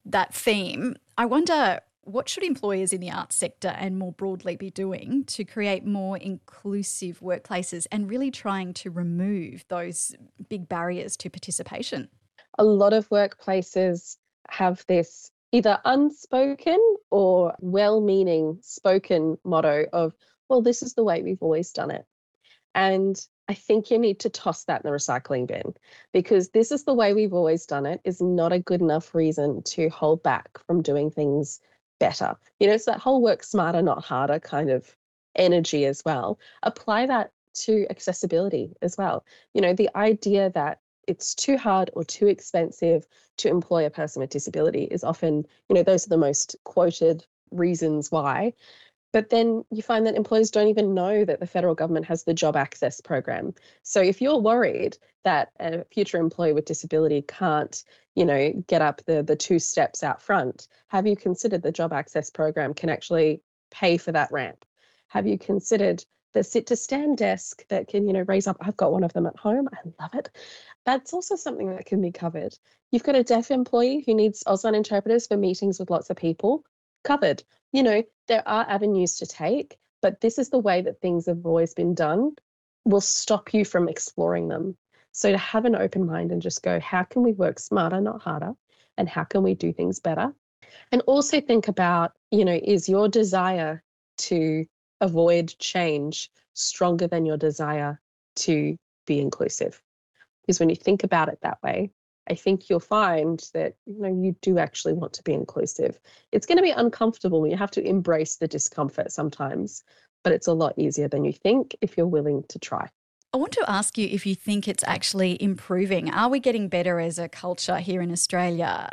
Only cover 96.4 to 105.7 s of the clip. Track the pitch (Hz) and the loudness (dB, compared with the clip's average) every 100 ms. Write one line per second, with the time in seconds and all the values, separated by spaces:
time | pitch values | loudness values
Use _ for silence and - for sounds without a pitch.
96.4 | _ - - - 180 170 175 170 160 151 | _ -8 -6 0 0 2 0 0 -2 0
97.4 | 156 147 151 151 147 147 _ _ _ - | -2 -2 -4 -4 -4 -8 _ _ _ -6
98.4 | - 156 151 165 _ _ - 143 139 - | 0 0 0 -4 _ _ -4 -2 0 -2
99.4 | - - - - _ _ _ _ _ _ | -4 -2 -6 -8 _ _ _ _ _ _
100.4 | - 185 165 175 - 196 190 170 156 - | -2 2 2 2 0 0 2 0 0 -2
101.4 | - - - - 196 _ _ _ - 175 | -6 -6 -4 -4 -4 _ _ _ -8 -4
102.4 | - 190 - 175 - 214 202 165 156 165 | 0 0 2 -2 0 0 2 2 0 -2
103.4 | - 165 160 - - 208 202 185 190 180 | -6 -4 -4 -6 -14 -8 -4 -2 -2 -2
104.4 | - 180 156 - - 160 165 - - 143 | 0 2 0 -4 -4 -4 -4 -8 -4 -4
105.4 | - - - | -4 -4 -4